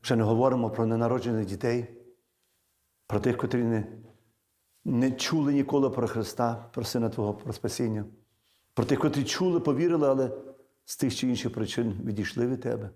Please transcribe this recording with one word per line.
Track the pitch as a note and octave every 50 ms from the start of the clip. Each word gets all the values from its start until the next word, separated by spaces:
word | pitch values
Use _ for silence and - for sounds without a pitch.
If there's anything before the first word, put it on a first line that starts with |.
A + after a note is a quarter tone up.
Вже | - - C3
не | A2+ A2
говоримо | G#2 A2+ A2+ B2+ C3+ B2+ B2+ A2+ A2
про | - - A2+
ненароджених | A2 A2+ A2+ A#2 A#2 B2+ B2+ - A#2+ A#2 A2 G#2
дітей, | F#2 G2 F#2 - A#2 A#2+ B2 A#2 A2+ - - - - - _ _ _ _ _ _ _ _ _ _ _ _ _ _ _ _ _ _
про | _ G#2+ G#2
тих, | G#2 B2 A#2+
котрі | - - G#2 B2+ A#2+ A#2+
не, | A#2 A#2 A2 G#2 - - - - - - _ _ _ _ _ _ _ _ _ _ _ _ _ _
не | - C#3 A#2+ B2+ C3
чули | B2+ C3 - - - D#3+ D3 C#3 C#3+
ніколи | C#3 C3+ - C#3 C#3+ C3+ C3
про | B2+ B2 A2+
Христа, | G#2+ - A#2 G#2+ - - - A#2+ A#2 A#2 A2+ - - -
про | - A#2
Сина | - - B2 A#2 A2
Твого, | A2 - G#2+ G#2 G2+
про | - - - A2
спасіння, | - - A2+ - - C3 A2+ A2 G#2+ G#2 - - _ _ _ _ _ _ _ _ _ _ _ _
про | - A2+
тих, | - C#3+ -
котрі | - D3+ - C#3+ C3+
чули, | - - - F#3 F#3 E3+ E3+
повірили, | E3+ D3+ C#3 B2+ E3 F3 E3+ D#3+ D3 C#3
але | C3+ C3+ C3 B2 - - - - - - - _ _ _ _
з | - -
тих | - - B2+ A2
чи | - -
інших | B2+ B2 A2+ - A#2 -
причин | - A2 G2 - - A#2 A2+ G2 F#2 A2
відійшли | A2+ G2+ G#2 G2 - - A#2+ A#2+
від | B2 C3 B2
Тебе. | - B2+ A#2 A2 G#2 F#2+ -